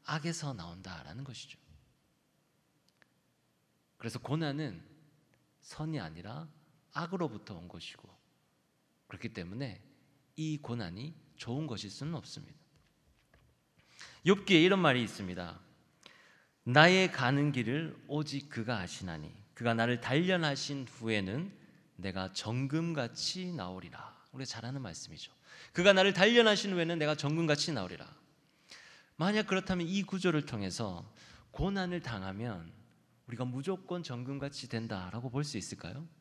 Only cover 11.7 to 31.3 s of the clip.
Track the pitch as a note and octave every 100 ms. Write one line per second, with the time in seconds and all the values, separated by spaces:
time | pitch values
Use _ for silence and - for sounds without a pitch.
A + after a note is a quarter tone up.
11.7 | G#2+ G#2 - C#3+ D#3+ - - - - _
12.7 | _ _ _ _ _ _ _ _ _ _
13.7 | _ _ - - - E3 G3 - D#3+ F3
14.7 | F#3+ E3 B2 A2 - F#2+ F2+ F2 - -
15.7 | _ _ _ - - - - _ _ -
16.7 | C3 E3 F#3 F#3 - B2+ C#3 D3 B2+ A2
17.7 | C#3+ D#3+ - - D3 D3 C3+ C#3+ A#2+ A2+
18.7 | A2+ F2 - F#2 D#2+ D#2 - - - A#2
19.7 | A2+ A#2 A#2+ - C3+ F3+ F3+ D#3 C#3 -
20.7 | C#3+ A#2+ - A2+ G#2+ F#2+ A#2 F#3+ - -
21.7 | - _ - F#2+ F#2+ F#2 - G#2+ B2 C3+
22.7 | D#3 E3+ D#3 A#2 - - F#3 F3+ E3 F2+
23.7 | F#2 F2+ - - - _ B2+ C3 A#2 A#2
24.7 | C#3 A2+ D#2+ - D#2+ - _ - - -
25.7 | - F#3 F#3+ G3 E3+ G3+ A#3 A3 G#3 G#3
26.7 | F3+ E3 E3+ D3+ D3+ C#3+ D#3+ E3 D3 D#3+
27.7 | C3+ F#2 F2+ - - _ _ _ _ _
28.7 | - - - _ - F3 G#3+ G#3+ F#3+ F#3+
29.7 | F#3 E3 G3 F#3+ F#3+ F3+ D3+ D3 A2+ F#2+
30.7 | - G#2+ F2 - - -